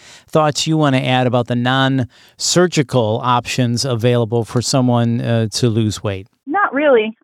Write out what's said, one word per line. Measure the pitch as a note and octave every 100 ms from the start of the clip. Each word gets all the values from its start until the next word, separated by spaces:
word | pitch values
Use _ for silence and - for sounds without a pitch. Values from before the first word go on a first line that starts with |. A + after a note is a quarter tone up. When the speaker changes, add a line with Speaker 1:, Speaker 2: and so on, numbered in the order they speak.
| - - _
Speaker 1:
thoughts | D#3+ D3+ D3 -
you | D#3+
want | D3+ C3
to | C3+
add | B2+ B2+
about | B2 A#2
the | A#2+
non-surgical | A#2+ C3+ C3+ C3+ B2+ _ - - - - F3+ D#3+ C#3 C3 A2 A2+
options | B2 B2 - - B2 A#2+ C#3
available | A#2 A#2+ A#2+ A2+ A#2+
for | A2 B2
someone, | A2+ C#3 B2+ A#2+ A#2 A#2
uh, | B2+ A#2 A2+
to | - B2
lose | A2 A2 G2
weight? | A2 F#2+ G2 _ -
Speaker 2:
Not | F4 G#4
really. | B3 D4+ B3 G#3+ A3